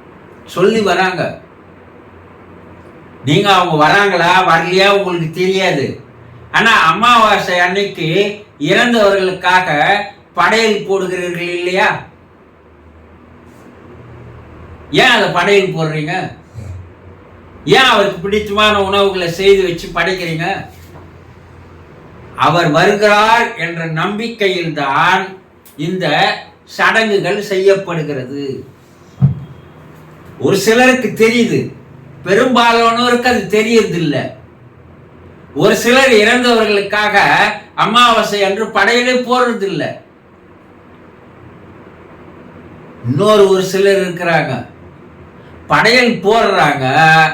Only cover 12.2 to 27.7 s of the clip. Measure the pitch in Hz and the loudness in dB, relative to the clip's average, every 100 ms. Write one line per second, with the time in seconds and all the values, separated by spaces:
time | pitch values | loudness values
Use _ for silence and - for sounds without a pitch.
12.2 | - - - _ _ - - - - - | -20 -20 -20 _ _ -20 -20 -20 -20 -20
13.2 | - - - - - - - - - - | -20 -20 -20 -20 -20 -20 -20 -20 -20 -20
14.2 | - - - - - - - 160 254 214 | -20 -20 -20 -20 -20 -20 -4 0 2 2
15.2 | 190 175 196 202 185 160 156 156 151 185 | 0 0 2 2 2 -2 -4 -4 -6 -6
16.2 | 151 - - - - - - - - - | -8 -12 -20 -16 -14 -16 -18 -20 -20 -20
17.2 | - - - - - 240 254 220 196 - | -20 -20 -20 -10 2 2 4 2 0 -4
18.2 | 196 208 202 202 214 202 190 202 196 185 | -4 -4 -2 0 2 2 0 2 0 0
19.2 | 170 175 196 196 180 165 180 170 180 185 | -4 0 4 4 2 -4 -6 -4 -4 -4
20.2 | 170 160 180 190 - - - - - - | -6 -6 -6 -6 -10 -20 -20 -20 -20 -20
21.2 | - - - - - - - - - - | -20 -20 -20 -20 -20 -20 -20 -20 -20 -20
22.2 | - - 135 170 170 156 190 202 208 208 | -18 -6 -2 0 0 2 0 0 0 2
23.2 | 220 233 233 - 170 165 165 160 185 208 | 2 2 0 -6 -10 -8 -8 -6 -6 -6
24.2 | 226 226 196 175 165 147 143 143 175 196 | -8 -4 -4 -2 -6 -6 -4 -2 0 -2
25.2 | 190 - - _ - - 165 185 160 156 | -4 -14 -20 _ -20 -10 -8 -4 -2 0
26.2 | 208 - - - - - 180 214 220 196 | -2 -4 -12 -20 -14 -2 0 0 0 -2
27.2 | 170 208 196 190 196 | -2 -4 -4 0 2